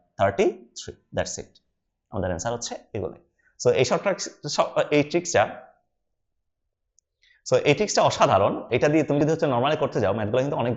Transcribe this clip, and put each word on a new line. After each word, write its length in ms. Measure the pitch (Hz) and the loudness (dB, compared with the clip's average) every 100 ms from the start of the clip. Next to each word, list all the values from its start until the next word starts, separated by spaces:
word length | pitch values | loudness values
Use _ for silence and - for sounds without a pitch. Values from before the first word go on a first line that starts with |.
| _ - | _ -2
thirty-three। 800 | 101 101 233 - - - - - _ 98 | 0 2 0 0 -12 -18 -18 -18 _ -6
That's 180 | 85 - | -6 -8
it। 80 | - _ _ _ _ _ _ | -14 _ _ _ _ _ _
আমাদের 160 | 98 92 | -6 -4
অ্যান্সার 200 | 87 - 120 | -4 -4 -6
হচ্ছে 180 | - 254 - 107 | -8 -12 -10 -8
এগুলোই। 240 | 90 - _ _ _ _ | -8 -10 _ _ _ _
So, 60 | 123 120 | 0 2
এই 40 | 131 | 2
শর্ট 140 | 170 | 0
ট্রিক্স, 200 | 196 185 - - 147 | -2 -4 -8 -12 -6
স-, 180 | - 170 151 156 147 | -2 0 0 2 2
এই 60 | 143 | 2
ট্রিক্সটা, 320 | 175 175 101 110 - - _ _ _ _ _ _ _ _ _ _ _ _ _ _ _ _ _ - | -2 0 0 0 -2 -18 _ _ _ _ _ _ _ _ _ _ _ _ _ _ _ _ _ 0
so, 60 | 127 147 | 2 4
এই 60 | 143 | 2
ট্রিক্সটা 240 | 208 - 156 | 2 2 2
অসাধারণ। 440 | - 156 98 107 - - 120 | 4 4 4 2 0 -2 0
এটা 120 | 151 | 2
দিয়ে 120 | 156 139 | 2 2
তুমি 100 | 143 | 2
যদি 80 | 151 | 2
হচ্ছে 140 | 160 156 | 2 0
নরমালি 240 | 120 135 156 | 0 0 0
করতে 160 | 135 143 | -2 0
যাও, 100 | 98 107 | 0 0
ম্যাথগুলো 220 | 104 120 | 0 -2
কিন্তু 140 | 139 151 | -2 -2
অনেক 100 | 120 | -2